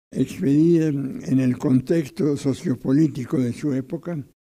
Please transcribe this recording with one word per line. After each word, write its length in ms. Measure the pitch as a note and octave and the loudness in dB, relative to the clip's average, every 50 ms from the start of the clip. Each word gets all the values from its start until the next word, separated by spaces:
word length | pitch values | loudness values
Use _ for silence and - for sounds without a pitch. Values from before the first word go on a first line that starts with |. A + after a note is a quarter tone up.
| _ _ - | _ _ -4
expedida 760 | - C3 - - - F#3 C3+ C#3+ D3 D#3+ E3+ E3+ E3 D#3+ D#3 | -4 -2 -2 -2 -4 0 2 2 4 4 4 4 4 2 2
en 520 | C#3+ C#3 C#3 C3+ - - - - C3+ C3 | 0 -2 -4 -6 -8 -8 -4 0 0 2
el 180 | C3 B2+ A#2+ - | 2 2 0 0
contexto 800 | - D3+ C3 C3 B2+ - F3 E3 D#3 C3 - - - D3+ D3 - | 0 2 2 2 2 2 0 0 0 -2 -4 -2 -2 -2 -2 0
sociopolítico 1000 | - D3 B2 - - F3+ B2+ - - - C3 D3 D#3+ D3 - D3 B2 - - D3+ | -2 -2 -4 -2 -2 -4 -4 -4 0 2 2 4 4 2 0 -4 -8 -4 -2 0
de 140 | B2+ A#2+ | 0 0
su 220 | A#2 - - D3+ C3+ | -2 -4 -4 -2 -2
época, 500 | C3+ C3 - F3+ D#3 - E3+ F3 D3+ C3 - _ _ _ _ _ | -2 -4 -6 -8 -10 -8 -8 -8 -8 -10 -12 _ _ _ _ _